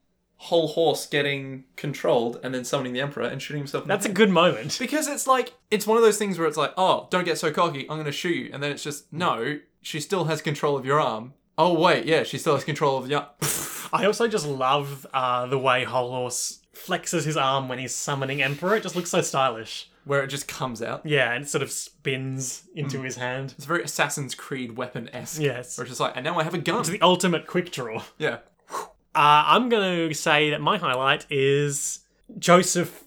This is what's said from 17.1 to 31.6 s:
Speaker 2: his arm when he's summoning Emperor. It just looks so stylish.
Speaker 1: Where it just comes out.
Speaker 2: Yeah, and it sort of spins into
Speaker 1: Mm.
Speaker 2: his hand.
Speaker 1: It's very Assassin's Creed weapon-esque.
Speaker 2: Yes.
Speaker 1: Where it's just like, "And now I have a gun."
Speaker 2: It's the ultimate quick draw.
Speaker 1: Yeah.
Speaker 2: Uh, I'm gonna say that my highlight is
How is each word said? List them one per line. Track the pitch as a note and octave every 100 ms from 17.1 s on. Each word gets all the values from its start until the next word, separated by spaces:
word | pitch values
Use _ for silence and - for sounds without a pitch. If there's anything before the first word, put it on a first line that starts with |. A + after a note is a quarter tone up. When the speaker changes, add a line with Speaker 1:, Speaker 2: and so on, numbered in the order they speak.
| E3+ D3
Speaker 2:
his | D3+
arm | C3+ C3+ C3
when | B2
he's | B2+ -
summoning | - C#3 C3 C#3+
Emperor. | C3+ C#3+ F3+ G#3+
It |
just | G3 F3+
looks | F3
so | F3+
stylish. | E3 C#3+ C3+ A2+ A2 - - _ C#3
Speaker 1:
Where | C#3
it | C3+
just | C#3 -
comes | - C3 A2+
out. | A2+ C3+ D#3
Speaker 2:
Yeah, | C#3+ A#2+
and | A#2+
it | C#3+
sort | D3+
of | C3
spins | - - _ D3 C3 C3+ C3 B2+ - -
into | D#3+ C3+ C3
Speaker 1:
Mm. |
Speaker 2:
his | C3 B2
hand. | B2+ C3 C3+ -
Speaker 1:
It's | C3+
very | E3+
Assassin's | - - D3 - B2+ -
Creed | - C3+ A#2+ A2+
weapon-esque. | A#2+ B2+ A2+ A#2+ A#2+ D#3
Speaker 2:
Yes. | C#3+ B2 B2 -
Speaker 1:
Where |
it's | B2
just | B2+
like, | C#3 B2
"And |
now | D3 E3+
I |
have | D3+
a | F3
gun." | D#3 A3
Speaker 2:
It's | A3+
the | G3+
ultimate | F3 F3+ F#3 D#3 -
quick | F3+ F3
draw. | - A#2 A2 - -
Speaker 1:
Yeah. | D3 A#2 - _ -
Speaker 2:
Uh, | - - _ _
I'm | D#3 D3 D3+ D3 F#3 B3
gonna | A3+ F#3+ F3 E3
say | D3 E3+ D3+ D3+
that | D3
my | D3+ G3
highlight | D#3+ B2+ C3+ D3+ -
is | C#3+ C#3 C#3+